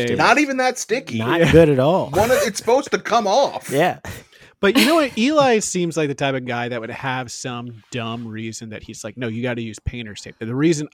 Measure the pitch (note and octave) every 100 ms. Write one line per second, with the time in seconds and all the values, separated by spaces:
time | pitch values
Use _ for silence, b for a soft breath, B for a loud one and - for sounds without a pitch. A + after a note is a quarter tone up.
0 | A#2+ A#2+ F#3 C4 C#4+ C4 B3+ B3 - B3+
1 | - A2+ A#2 E3+ D#3 D3+ D#3+ C3 C#3 F3+
2 | C3+ E3 A3+ C4+ B3 - A3 C4 - G3+
3 | - A#3 G3 A#3+ F#3 - - C#3 F3 -
4 | B B B B B _ G3 B3 B3 E4
5 | C4+ A3 B3+ D#4 C4 A3 - F3+ E3+ D#3+
6 | D3 C#3 C#3 C3 B2 A#2+ A#2+ A#2+ A2+ A#2
7 | C3+ B2+ A#2+ - C3 A#2+ A#2+ A2 _ A#2+
8 | A2+ A#2 A2+ A2 A2+ G#2+ A2+ G#2+ - G#2+
9 | G#2+ B2 A#2 A2+ B2 A#2+ A2+ G2+ - B2
10 | A2 F#2+ - - A2+ C3 E3 D3+ D3